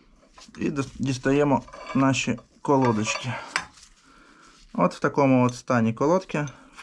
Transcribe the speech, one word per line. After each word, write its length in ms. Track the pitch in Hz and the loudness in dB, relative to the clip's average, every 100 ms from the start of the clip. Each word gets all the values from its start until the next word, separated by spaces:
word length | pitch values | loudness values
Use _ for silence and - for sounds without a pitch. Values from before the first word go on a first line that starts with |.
| _ _ _ - - - | _ _ _ -20 -18 -6
І 120 | 110 | -4
дос-, 260 | 143 127 - | -4 -6 -6
дістаємо 640 | 131 127 135 143 143 123 - - - | -4 -2 0 2 2 0 -2 -18 -6
наші 440 | 135 135 127 - - - _ | 0 2 0 -2 -6 -8 _
колодочки. 720 | - 135 127 107 107 - 123 113 - - - - - _ _ - - - - - - | 0 2 4 0 -2 -4 -6 -10 -8 -10 -10 -20 -20 _ _ -20 -20 -20 -20 -20 -10
От 220 | - 175 | 0 0
в 40 | - | 0
такому 480 | 151 147 139 127 123 | -2 2 4 6 4
от 80 | |
стані 380 | 123 - 123 113 | 0 -2 2 2
колодки. 560 | 117 143 185 - 151 143 - - | 0 0 0 -2 -6 -6 -10 -20
В 100 | - | -20